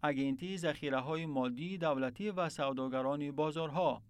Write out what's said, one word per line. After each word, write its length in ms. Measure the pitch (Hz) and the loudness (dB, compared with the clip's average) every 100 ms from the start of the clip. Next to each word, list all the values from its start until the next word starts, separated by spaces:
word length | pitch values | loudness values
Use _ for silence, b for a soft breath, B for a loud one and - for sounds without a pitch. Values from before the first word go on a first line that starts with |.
اگنتی 540 | 151 135 139 135 180 190 | 0 2 0 -2 -4 -2
ذخیره‌های 680 | 165 143 147 131 131 160 160 | 0 0 0 0 0 -2 0
مادی 520 | 135 127 123 170 190 | 0 0 -2 -4 0
دولتی 520 | 160 135 131 - 208 | 2 2 0 -2 -2
و 200 | 185 165 | 0 -2
سوداگران 840 | - 139 131 131 131 135 147 143 | 0 0 0 0 0 0 0 0
بازارها 680 | 139 156 156 156 156 165 113 | 0 0 0 -2 2 2 2